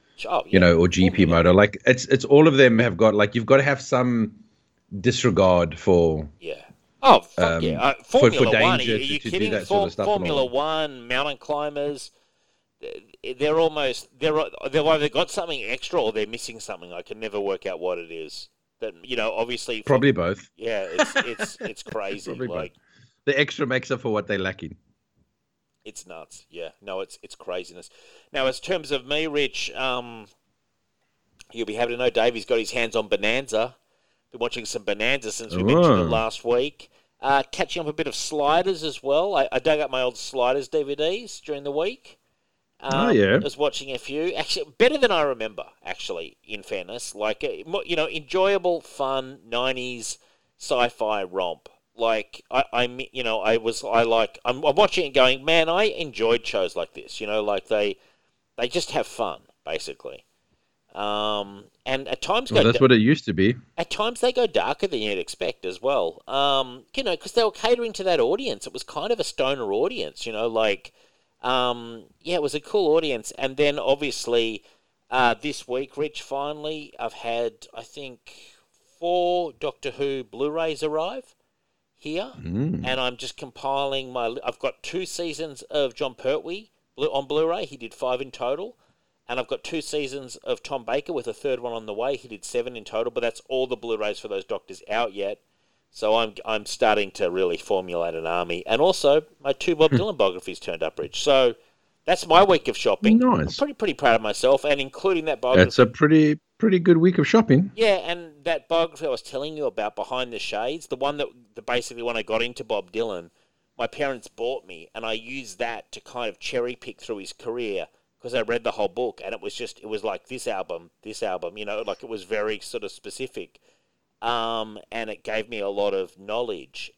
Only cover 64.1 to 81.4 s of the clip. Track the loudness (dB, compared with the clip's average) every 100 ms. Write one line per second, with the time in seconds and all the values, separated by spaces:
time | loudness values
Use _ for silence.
64.1 | 0 0 2 0 0 -2 -2 -2 -2 -2
65.1 | -2 -4 -6 -6 -6 -8 -4 -2 0 0
66.1 | -4 -6 0 2 0 -2 -8 -12 -6 -4
67.1 | -4 -4 0 0 2 0 0 -2 -4 0
68.1 | 2 2 0 -4 -8 -10 -12 -10 -6 -2
69.1 | -2 -2 -2 -2 -2 -2 0 0 -2 -8
70.1 | -10 -8 -4 -2 2 2 0 -6 _ _
71.1 | _ _ _ -2 0 0 -2 -8 -16 -18
72.1 | _ -4 -2 -2 -4 -2 0 4 2 2
73.1 | -4 -8 -6 -4 0 0 2 0 0 0
74.1 | -6 0 2 2 -2 -12 _ _ _ -6
75.1 | 2 2 2 -4 -8 -6 -6 -6 -6 -6
76.1 | -8 -8 -6 -6 -8 -8 -10 -12 -10 -10
77.1 | -8 -6 -4 -4 -6 -16 -18 -18 -16 -16
78.1 | -18 -20 -20 -20 _ _ _ _ _ 0
79.1 | 2 2 0 -2 -4 -6 -6 -8 -4 -4
80.1 | -4 -6 -6 -4 -2 -4 -2 -2 -2 -4
81.1 | -6 -14 _